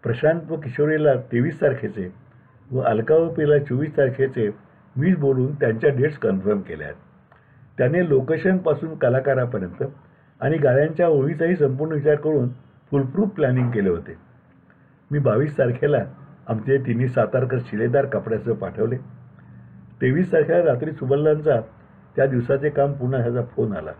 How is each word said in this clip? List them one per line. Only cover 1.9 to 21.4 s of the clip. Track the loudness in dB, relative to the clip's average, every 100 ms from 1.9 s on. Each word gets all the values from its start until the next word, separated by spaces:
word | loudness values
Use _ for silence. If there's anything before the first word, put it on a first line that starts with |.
| -8 -10 -12 -20 -20 _ _ -8
व | -2
अलका | 0 0 2 2
व | 2
प्रियाला | 0 2 2
चोवीस | 2 -4 -2 0
तारखेचे | 0 2 -2 0 -4 -4 -18 _ _ -2
मीच | 0 2
बोलून | 2 2 0 0
त्यांच्या | 0 2 2
डेट्स | 2 0 0
कन्फर्म | -2 0 0 -2
केल्या | -4 -12 -12
आहेत. | -14 _ _ _ _ _ _ -18 -2
त्याने | 0 2 2
लोकेशनपासून | 2 2 0 2 0 0 -2 -4 -2
कलाकारापर्यंत | 0 2 0 0 0 -4 -8 -8 -8 -8 -20 _ _ _
आणि | -2 2
गाण्यांच्या | 4 4 2 2 2
ओळीचाही | 2 0 0 0 2
संपूर्ण | 0 0 -4
विचार | 0 2 2
करून | 2 0 -2 -6 -20 _ _
foolproof | -2 -2 -2 -2
planning | 0 0 2 0
केले | 0 0
होते. | -2 -6 -18 -20 _ _ _ _ _ _ _ _
मी | 0
बावीस | 2 2 0 0
तारखेला | 0 0 0 0 -2 -12 -20 -20 -6
आमचे | -6 0 0
तिन्ही | 0 0 0
सातारकर | 0 0 0 0 -2
शिलेदार | -4 -4 0 0 0
कपड्यासह | -4 -2 -4 -2
पाठवले. | -4 -6 -4 -4 -4 -10 -20 -20 -20 -20 -20 -20 -20 -20 -4
तेवीस | 0 0 2
तारखेला | 2 4 2 2
रात्री | 0 -4
सुबलदांचा | -6 -2 2 2 2